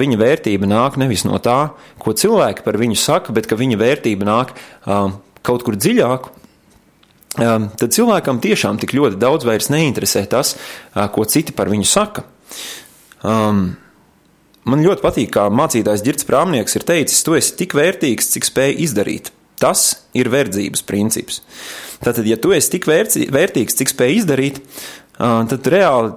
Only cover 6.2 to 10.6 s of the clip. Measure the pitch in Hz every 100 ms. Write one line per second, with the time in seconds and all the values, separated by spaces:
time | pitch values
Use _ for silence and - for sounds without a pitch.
6.2 | - - - _ _ _ _ _ _ _
7.2 | _ - 117 113 104 - 120 - 233 185
8.2 | - 123 196 202 101 104 - 131 139 95
9.2 | 123 156 117 107 - 151 151 101 98 104
10.2 | 98 120 - -